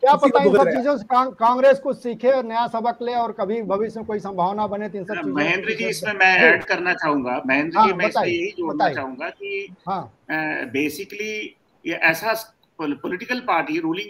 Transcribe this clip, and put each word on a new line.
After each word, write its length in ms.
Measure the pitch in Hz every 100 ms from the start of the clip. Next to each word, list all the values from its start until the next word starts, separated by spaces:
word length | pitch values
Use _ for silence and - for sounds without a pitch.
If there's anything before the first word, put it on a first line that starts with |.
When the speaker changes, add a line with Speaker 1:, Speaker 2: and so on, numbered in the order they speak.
Speaker 1:
क्या 120 | 262
Speaker 2:
उसी 80 | 285
को 80 | 285
Speaker 1:
पता 160 | 285
इन 0 |
Speaker 2:
भुगत 160 | 277 208
Speaker 1:
सब 60 | 175
Speaker 2:
रहे 80 |
हैं। 80 | 262
Speaker 1:
चीज़ों 140 | 269 262
से 80 |
कां-, 280 | 208 247 262
कांग्रेस 460 | 190 226 254 269 269
कुछ 240 | 269 226
सीखे 280 | 240 220 247
और 140 | 269
नया 220 | 233 226 240
सबक 320 | 226 233 233
ले 120 | 240
और 180 | 240 233
कभी 300 | 220 196 226
भविष्य 380 | 190 196 220 226
में 60 | 220
कोई 120 | 214
संभावना 480 | 196 185 180 208 208
बने 220 | 202 208
तो 100 | 196
इन 60 |
सब 100 | 185
चीज़ों 200 | 185 147
Speaker 3:
महेंद्र 380 | 143 156 185 214
Speaker 1:
को 60 | 220
Speaker 3:
जी, 80 | -
इसमें 260 | - 208
Speaker 1:
जी। 60 | 196
Speaker 3:
मैं 180 | 190 180
ऐड 260 | 165 175
करना 300 | - 180 180
चाहूंगा, 480 | 175 160 147 123 139 135
महेंद्र 240 | 139 160
जी, 80 | 185
Speaker 1:
हाँ, 80 | 214
Speaker 3:
मैं 220 | 180 160
इसमें 20 |
Speaker 1:
बताइए, 280 | - 175 170
Speaker 3:
यही 120 | 196
जोड़ना 240 | - 165
Speaker 1:
बताइए। 200 | 151 185
Speaker 3:
चाहूंगा 340 | 143 135 127 -
कि, 460 | - 403 392 190 185 175
Speaker 1:
हाँ। 260 | 190 120 _ -
Speaker 3:
अ, 40 | 156 156 147
basically 960 | 131 131 151 175 196 202 214 214 214 _ _ _ 165
ये 60 |
ऐसा 400 | 170 165 165 220 214 - _ _ -
पॉल-, 240 | 151 139
political 380 | 175 180 240 254
party, 400 | - 170 147 160
ruling 280 | 165 175